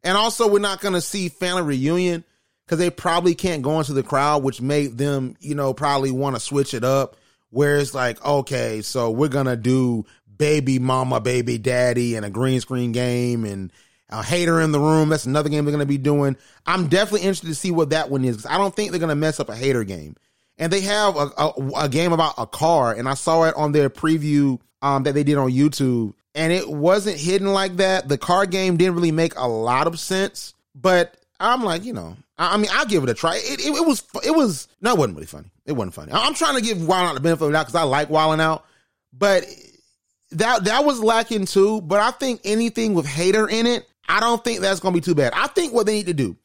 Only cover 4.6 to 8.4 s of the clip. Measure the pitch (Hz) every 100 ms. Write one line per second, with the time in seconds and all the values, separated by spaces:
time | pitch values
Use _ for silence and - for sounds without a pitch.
4.6 | 127 147 143 117 143 139 127 - 147 143
5.6 | 135 127 147 143 135 131 139 123 - 143
6.6 | 143 120 123 135 131 - _ _ _ 113
7.6 | 143 143 139 135 123 113 143 143